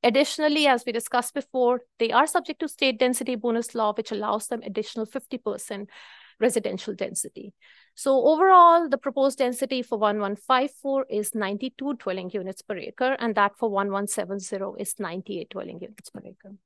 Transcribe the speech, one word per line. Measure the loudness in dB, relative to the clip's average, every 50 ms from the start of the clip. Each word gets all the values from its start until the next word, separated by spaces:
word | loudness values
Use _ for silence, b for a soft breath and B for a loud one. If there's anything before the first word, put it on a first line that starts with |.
| 2
Additionally, | 2 4 4 2 2 0 0 0 2 2 4 4
as | 4 2 2 0
we | -4 -6
discussed | -6 -6 -2 -2 -2 -2 -2 _
before, | -8 -10 _ _ 0 2 2 2 0 -4 _ _ _
they | -2 2 4
are | 4 2
subject | 4 2 -2 -2 -2 -8 _
to | -6 -8
state | -4 0 0 0 2 2
density | 2 2 2 0 -2 -4 -4
bonus | -2 -2 -2 -2 -2 -2 -4 -4
law, | -2 0 0 0
which | -2 -4 -6 -6
allows | -6 -2 -2 -2 -2 -4
them | -6 -8 -8 -8
additional | -8 -6 -6 -6 -6 -6 -8 -8
fifty | -6 -8 -12 -10 _ -12 -8
percent | _ -6 -8 -6 -10 -10 -10 -12 -12 -14 B B B B B B B B B B
residential | 0 2 2 2 -2 -4 -6 -6 -8 -8 -6
density. | -6 -6 -6 -6 -8 -8 -8 _ -16 -18 -18 -20 _ b b b b b b b
So | -6 0 2 2 4 6
overall, | 4 6 6 8 8 10 10 10 10 8 6 4 2
the | -2 -2
proposed | -2 -4 -2 2 0 0 2 0
density | -2 -2 0 -2 -4 -4 -4 -4 -4
for | -4 -4 0
one | 0 0 2 0
one | -2 -4 -4
five | -6 -2 0 2 2 2 0 -6 -8 -6
four | -4 -2 -2 -2 -2
is | -4 -4 -4 -4 -4
ninety-two | -4 -4 -4 -6 -6 -8 -10 _ -8 -6 -6 -6
dwelling | -6 -6 -6 -6 -6 -8 -8
units | -8 -8 -8 -8 -12 -12
per | -10 _ -10
acre, | -10 -10 -12 -6 -2 -2 -2 -2 -2
and | -2 -2 2
that | 2 2 2 0
for | _ -4 -2
one | 0 0 -2 -2
one | -2 -4 -4
seven | -4 -4 -6 -6 -6 -6 -10
zero | -8 -8 -8 -8 -8 -8 -8 -10
is | -10 -10 -8 _
ninety-eight | -8 -8 -8 -10 -10 -10 -10 -10 -10 _
dwelling | -10 -12 -10 -10 -12 -14
units | -16 -16 -18 -20 -20 -20
per | _ -18
acre. | -18 -18 -20 _ _ -20 -20 -20 _